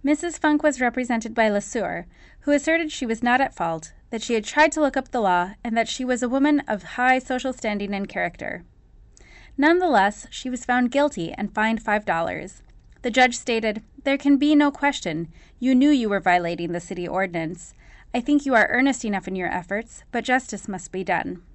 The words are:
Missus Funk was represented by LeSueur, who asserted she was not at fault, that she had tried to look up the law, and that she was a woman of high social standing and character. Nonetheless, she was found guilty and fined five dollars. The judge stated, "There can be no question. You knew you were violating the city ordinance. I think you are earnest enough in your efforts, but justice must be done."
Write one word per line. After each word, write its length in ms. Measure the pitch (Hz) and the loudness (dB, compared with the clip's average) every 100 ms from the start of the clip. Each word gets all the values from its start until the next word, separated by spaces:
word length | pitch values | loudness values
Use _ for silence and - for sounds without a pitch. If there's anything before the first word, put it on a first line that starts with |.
Missus 340 | 277 294 349 - | 0 0 -2 0
Funk 260 | 311 302 | 2 4
was 200 | 302 269 | 2 2
represented 520 | 247 233 247 233 220 | 0 0 -2 -2 -2
by 140 | 226 220 | 2 2
LeSueur, 560 | 202 - 233 180 170 175 - - - | 2 -2 -4 -4 -6 -10 -20 -20 -8
who 120 | - | 0
asserted 400 | 285 285 330 320 | 2 2 0 0
she 140 | - 240 | -6 -4
was 160 | 226 | -2
not 180 | 240 254 | 2 2
at 160 | 269 - | 2 -2
fault, 380 | 170 165 - - - | -4 -4 -10 -20 -10
that 100 | 226 | -10
she 140 | - | -2
had 100 | 233 | -2
tried 280 | 214 294 311 | 0 4 4
to 100 | 311 | 4
look 160 | 294 269 | 0 0
up 140 | - | -4
the 100 | - | -2
law, 300 | 202 180 180 202 | 2 2 0 -6
and 100 | 240 226 | -4 -2
that 100 | 226 | -2
she 160 | - | -4
was 180 | 254 247 | -4 -2
a 60 | 247 | 0
woman 320 | 262 285 294 - | 2 4 2 0
of 140 | 214 | -6
high 360 | - - 254 262 | -6 -2 2 2
social 360 | 247 254 262 | 0 -4 -4
standing 400 | 254 226 208 202 | -4 -4 -4 -4
and 120 | 196 196 | -6 -6
character. 600 | 196 175 175 - - 170 - _ - - - - - - - | -4 -6 -6 -10 -10 -14 -20 _ -20 -20 -20 -20 -20 -14 0
Nonetheless, 680 | 285 349 359 233 196 - - | 4 4 4 4 2 0 -16
she 200 | - 262 | -12 -8
was 160 | 247 - | -8 -2
found 240 | 247 247 | 0 2
guilty 420 | 277 285 240 165 | 2 0 0 -8
and 220 | - 208 | -6 -6
fined 280 | - 220 226 | -2 0 0
five 220 | 220 214 | -2 -2
dollars. 580 | 208 165 170 90 - - - - - - | 0 -2 -2 -6 -10 -16 -20 -20 -20 -8
The 100 | 247 | -2
judge 280 | 233 254 240 | 2 2 2
stated, 440 | - 226 220 214 - - | -4 -2 -2 -4 -10 -8
"There 140 | - 277 | -2 0
can 180 | 277 285 | 4 4
be 180 | 294 | 6
no 160 | 302 294 | 4 4
question. 580 | 285 285 277 185 156 170 - - - | 2 -2 -2 -6 -6 -8 -12 -20 -6
You 160 | 247 | 2
knew 140 | 254 285 | 4 6
you 220 | 285 220 | 4 2
were 100 | 196 | 0
violating 520 | 190 180 170 170 170 | 4 2 2 -4 -4
the 60 | 175 | -6
city 300 | - 180 175 | -6 -8 -4
ordinance. 640 | 185 190 170 160 175 - - - - - | -2 -2 -2 -6 -8 -16 -20 -20 -20 -8
I 80 | 247 | -6
think 240 | 240 294 | 0 0
you 100 | 277 | 4
are 140 | 240 208 | 2 4
earnest 340 | 247 269 254 | 2 2 0
enough 240 | 226 196 185 | -4 -4 -4
in 80 | |
your 140 | 190 180 | -6 -4
efforts, 560 | 180 175 202 226 - - | -4 -4 -8 -8 -18 -8
but 120 | 240 | -6
justice 440 | 226 254 - 202 - | 0 -2 -2 -12 -8
must 240 | 185 - | -10 -8
be 120 | 185 | -8
done." 360 | 190 175 180 180 - | -2 -2 -4 -10 -14